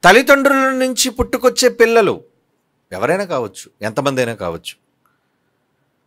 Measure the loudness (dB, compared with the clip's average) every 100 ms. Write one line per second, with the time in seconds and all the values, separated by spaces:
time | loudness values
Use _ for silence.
0 | 6 4 6 4 4 2 0 -2 -4 -2
1 | -4 -4 -4 0 0 2 0 2 2 4
2 | 2 -2 _ _ _ _ _ _ _ -6
3 | -2 -2 -4 -6 -6 -10 -20 _ -8 -4
4 | -4 -2 -4 -4 -8 -8 -14 -20 _ _
5 | _ _ _ _ _ _ _ _ _ _